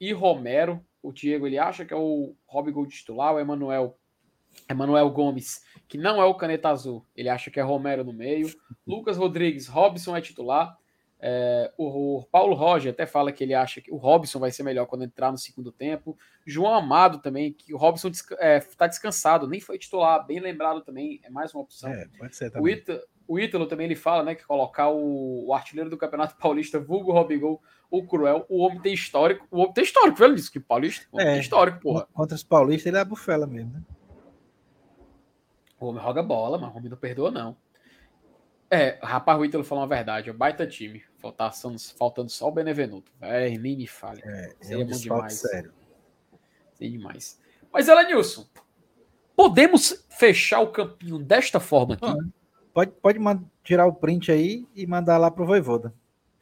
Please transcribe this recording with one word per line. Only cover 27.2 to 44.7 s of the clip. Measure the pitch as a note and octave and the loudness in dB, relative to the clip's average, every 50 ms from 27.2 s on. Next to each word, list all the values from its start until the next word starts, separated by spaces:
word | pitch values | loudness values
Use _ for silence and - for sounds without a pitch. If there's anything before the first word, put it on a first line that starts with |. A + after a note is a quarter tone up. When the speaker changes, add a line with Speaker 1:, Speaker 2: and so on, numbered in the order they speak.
| E3 E3 D#3 D3 C#3+ D#3 D#3 - _ _ _ _ _ - | 4 2 0 -2 -2 -2 -4 -6 _ _ _ _ _ -4
Speaker 1:
o | - F#3 F3+ | -4 -4 -2
Cruel, | F3+ - D#3+ D3 C#3+ D3 D#3+ D#3 - | -2 0 2 2 2 2 2 0 -2
o | F#3+ F3+ F3 | -2 0 0
homem | F#3 F3+ F3+ - | 0 0 0 -4
tem | G3 G3 | -2 -2
histórico, | F3+ - - - C#3 D3+ E3+ G3 G3 - _ | -4 -4 -2 2 4 4 4 2 0 -6 _
o | - F3 | -2 0
homem | F#3 F#3+ - | 0 0 2
tem | - F#4 | 0 0
histórico, | - - C#5 A#4 E4+ - - | 2 4 6 6 6 8 8
velho, | A3 C4+ C#4+ | 8 8 8
isso | F#3+ - - - | 6 -2 -6 -10
que | C#3 | -10
Paulista, | - - A#2+ A#2+ C#3 F3 - - - _ | -4 0 0 0 0 0 -4 -6 -14 _
o | - | -2
homem | - F#3+ D3+ | 0 2 2
Speaker 2:
É, | C#3+ | 2
Speaker 1:
tem | C#3 | 0
histórico, | C3+ B2+ - F3 F3+ F3+ F3 F3 | 0 2 4 6 6 6 4 0
porra. | - D3+ D#3+ D#3+ D3+ | -4 -2 -2 -2 -4
Speaker 2:
con-, | - _ | -6 _
contra | - D#3 D#3 D#3+ | -4 -4 -4 -4
os | D3 - | -8 -2
paulistas | - E3+ D#3 C3+ C3+ D#3 D#3 D#3 | 4 6 6 6 6 4 0 0
ele | E3+ F3+ G3 | -2 0 0
é | |
a | G3 | -2
bufela | F#3+ G#3+ - - - E3+ D#3 D3 | -2 -6 -10 -6 -4 -2 -2 -2
mesmo, | C#3 B2 A#2 A2+ A#2+ B2 | -4 -6 -10 -12 -12 -12
né? | D#3 E3 - - - _ - - - _ _ _ _ _ _ _ _ _ _ _ _ _ _ _ _ _ _ _ _ _ _ _ _ _ _ _ _ _ _ _ - | -14 -16 -16 -20 -20 _ -20 -20 -20 _ _ _ _ _ _ _ _ _ _ _ _ _ _ _ _ _ _ _ _ _ _ _ _ _ _ _ _ _ _ _ -12
Speaker 1:
O | B2 | -10
homem | B2 A#2 A#2+ A2+ | -10 -10 -8 -6
joga | A#2+ B2 D3 E3+ | -4 -4 -4 -2
bola, | - C3 A2+ A2 A#2+ D3 F3+ | -2 -2 -2 -2 -2 -4 -6
mas | D#3+ C#3 | -8 -10
o | G#2+ | -14
homem | A#2 B2 A#2+ | -14 -14 -14
não | B2 B2+ | -14 -12
perdoa, | - B2+ B2 C3 C#3+ F3+ | -10 -10 -6 -2 -4 -2
não. | A#3+ - A#2 A2+ A#2 _ _ _ _ _ _ _ _ _ _ _ _ _ _ _ _ _ _ _ _ _ _ - | -2 -4 -8 -10 -12 _ _ _ _ _ _ _ _ _ _ _ _ _ _ _ _ _ _ _ _ _ _ -2
É, | F#3 E3+ C#3+ C3 - - - | 0 2 2 2 0 -4 -6
rapaz, | A#2 A#2+ B2+ - - D#3+ D3+ | -4 -4 -2 2 2 2 4
o | D3+ | 2
Ítalo | D3 D3+ D#3 C#3+ | 0 -2 -4 -6
falou | - D3 C#3 C#3 | -4 -4 -4 -4
uma | C3+ | -2
verdade, | C#3+ B2 A2+ A2 A2 A2 G#2+ A2+ | -2 -4 -4 -4 -6 -8 -8 -8
é | A2 | -6
um | |
baita | A2+ B2+ - - - E3+ | -2 -2 -2 -2 -2 -6
time, | - - - A2+ G#2+ G#2+ G#2+ - _ _ _ | -8 -8 -12 -16 -16 -16 -18 -20 _ _ _
faltando, | - A2+ - - A2+ A2 - - - B2+ A#2+ A2 - - - | -18 -14 -8 -6 -6 -6 -6 -8 -12 -12 -12 -14 -14 -14 -8
faltando | - A#2+ A#2+ A#2+ - B2 A#2 | -4 -4 -4 -2 -4 -10 -10
só | - - - D3+ | -8 -6 -6 -4
o | D3+ | -4
Benevenuto. | E3 D#3 D#3+ D3+ D3 C#3+ A2+ G2+ F#2+ - _ _ _ | -4 -4 -4 -2 -4 -4 -6 -6 -12 -20 _ _ _
É, | - F2+ A#2 B2 B2+ B2 A#2 A2 | -10 -6 -4 -2 -2 -2 -4 -4
nem | A#2 C3 C#3 | -6 -6 -8
me | C3+ B2 | -8 -10
fale. | - - - - G#2 G#2+ G#2 - | -14 -16 -18 -18 -18 -18 -16 -16
Speaker 2:
É, | G#2+ G#2 G2 F2+ F2 - _ | -16 -14 -14 -14 -16 -18 _
é | - | -14
Speaker 1:
Seria | G2 | -10